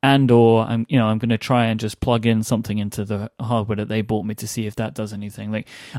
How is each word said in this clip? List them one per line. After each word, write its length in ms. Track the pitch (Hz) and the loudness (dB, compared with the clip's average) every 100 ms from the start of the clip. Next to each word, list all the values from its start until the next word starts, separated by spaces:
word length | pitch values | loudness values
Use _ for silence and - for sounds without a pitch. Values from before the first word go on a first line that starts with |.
And 300 | 165 139 131 | 4 4 6
or 320 | 120 117 113 | 6 8 6
I'm, 220 | 110 117 113 | 2 -2 0
you 100 | 135 | 2
know, 100 | 110 | 2
I'm 100 | 110 | 2
gonna 200 | 117 113 | 0 -2
try 280 | - 123 117 | 0 0 2
and 120 | 110 | 0
just 220 | 110 - | -4 -4
plug 260 | - 120 113 | 0 2 2
in 160 | 113 | 0
something 340 | 110 113 - 107 | 0 -2 -2 -4
into 260 | 101 - | -4 -6
the 260 | 101 104 107 _ | -6 -6 -8 _
hardware 380 | 113 120 104 107 | -4 -2 -2 -4
that 140 | 107 | -2
they 120 | 110 | -4
bought 240 | 107 110 101 | -2 -4 -4
me 80 | 107 | -8
to 120 | 113 | -8
see 180 | - 107 | -6 -8
if 100 | - | -6
that 180 | 110 | -8
does 180 | - 107 | -6 -10
anything. 400 | 104 104 101 104 | -8 -12 -12 -8
Like, 160 | 107 - - - | -8 -8 -18 -14